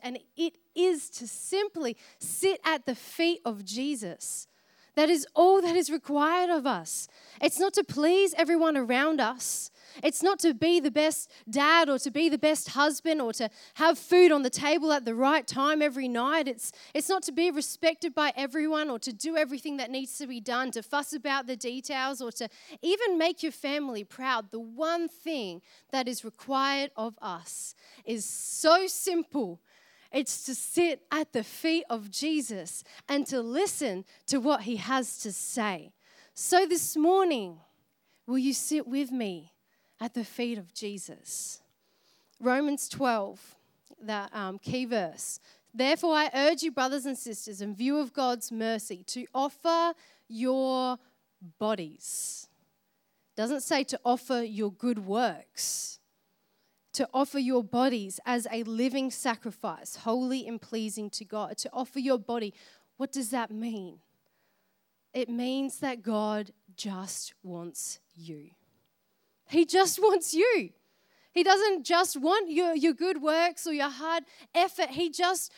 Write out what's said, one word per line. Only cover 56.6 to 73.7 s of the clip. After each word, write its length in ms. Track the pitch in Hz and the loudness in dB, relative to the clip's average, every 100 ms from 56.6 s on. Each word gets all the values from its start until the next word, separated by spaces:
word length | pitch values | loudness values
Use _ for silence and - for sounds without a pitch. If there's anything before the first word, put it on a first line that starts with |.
| _ _ _ | _ _ _
To 160 | - 254 | -4 -2
offer 280 | 262 277 285 | 0 0 0
your 240 | 247 254 | 2 0
bodies 560 | 208 240 262 247 196 - | 0 2 2 2 -6 -8
as 220 | - 247 226 | -2 -2 -2
a 100 | 226 226 | -6 -6
living 440 | 226 254 262 262 | 0 0 0 -2
sacrifice, 840 | - 262 226 233 - 214 - - - | -2 -2 -2 -6 -8 -8 -8 -12 -10
holy 520 | - 233 254 262 240 | -2 -2 0 -4 -6
and 140 | 233 | -12
pleasing 480 | - 226 220 202 208 | -8 -6 -6 -6 -8
to 160 | - 214 | -10 -10
God. 320 | 214 202 214 | -8 -6 -8
To 120 | - | -8
offer 260 | - 262 277 | -6 -6 -4
your 200 | 262 254 | 0 0
body, 340 | 196 233 208 - - _ _ _ | 0 -4 -4 -10 -20 _ _ _
what 140 | 269 | -6
does 200 | 277 226 | -4 -4
that 180 | 254 220 | -4 -4
mean? 500 | 214 233 220 180 165 _ _ _ _ _ _ _ _ _ _ _ | -6 -6 -6 -10 -14 _ _ _ _ _ _ _ _ _ _ _
It 160 | 254 240 | -6 -4
means 520 | 233 247 262 269 - | -2 -2 -2 -4 -4
that 240 | 277 247 | -6 -4
God 500 | 214 214 214 214 202 _ _ 185 | -2 0 0 -2 -6 _ _ -12
just 580 | 208 190 190 - - - | -8 -8 -8 -10 -10 -14
wants 580 | 185 175 170 - - - _ 170 | -12 -10 -10 -10 -10 -10 _ -20
you. 360 | 165 151 147 _ _ _ _ _ _ _ _ _ _ | -16 -14 -16 _ _ _ _ _ _ _ _ _ _
He 160 | 311 339 | 4 6
just 340 | 359 381 - | 6 4 6
wants 340 | 427 440 330 | 6 6 2
you. 360 | 311 453 427 190 - _ _ _ _ _ | 2 4 4 0 -10 _ _ _ _ _
He 120 | - | 2
doesn't 400 | 349 381 427 381 | 6 6 4 0
just 320 | 247 349 359 285 | 2 2 2 0
want 360 | 285 403 370 | 2 2 2
your, 240 | 311 349 330 | 0 2 2
your 180 | 320 | 2
good 260 | 254 349 311 | 2 -2 0
works 460 | 302 320 349 339 | 0 2 2 0
or 80 | 339 | -6